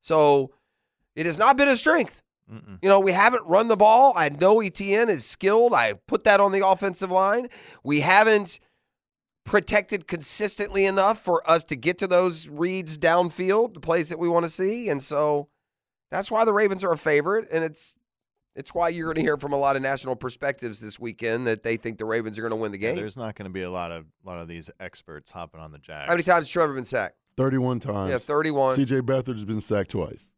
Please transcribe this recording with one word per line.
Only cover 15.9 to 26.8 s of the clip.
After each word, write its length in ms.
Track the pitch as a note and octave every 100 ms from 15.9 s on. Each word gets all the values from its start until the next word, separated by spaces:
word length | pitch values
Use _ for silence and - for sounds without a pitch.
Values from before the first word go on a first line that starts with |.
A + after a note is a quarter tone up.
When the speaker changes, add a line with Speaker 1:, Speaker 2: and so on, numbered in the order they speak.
| _ _
Speaker 1:
that's 200 | E3 G3+
why 140 | A3+
the 80 | A3+
Ravens 300 | G#3 G#3+ F#3+
are 80 | F#3
a 60 | D#3+
favorite, 500 | - D3 D3+ G#3 A3+
and 100 | D#3+
it's, 300 | D#3+ D3+ - - _ _ _ _ _ -
it's 180 | C#3
why 140 | E3+ E3+
you're 220 | E3+ D#3+
gonna 120 | D#3+
hear 120 | D#3 D3
from 160 | C#3+
a 40 | C#3+
lot 200 | C#3 C#3
of 60 |
national 340 | C3+ C#3 C3 B2+
perspectives 640 | B2+ A#2+ C#3+ C#3 A#2+ G#2
this 180 | G#2+ -
weekend 460 | A#2+ A2 A2+ A2+ B2+
that 160 | A2
they 140 | A#2 A2+
think 220 | A#2+ G#2+
the 60 |
Ravens 320 | A2 A2+ A2 G#2+
are 40 |
gonna 140 | A2+ A2
win 160 | A2
the 80 | G2+
Speaker 2:
Yeah, 80 | G#2+
Speaker 1:
game. 60 | B2+
Speaker 2:
there's 200 | G#2+ B2+
not 180 | A2+ G#2
gonna 140 | G2
be 120 | F#2
a 80 | F2+
lot 220 | F2+ E2+
of, 140 | E2+ D#2 _
lot 140 | F#2+ F2
of 100 | E2+
these 220 | E2+ D#2+ -
experts 500 | F#2 - - D2+ -
hopping 300 | F#2 E2+ D#2+
on 100 | D#2
the 60 | D2
Jags. 280 | _ D#2 D2
Speaker 1:
How 60 |
many 100 | E3+
times 220 | E3+ F3 C#3+
has 40 |
Trevor 240 | F3 D#3+
been 100 | C3+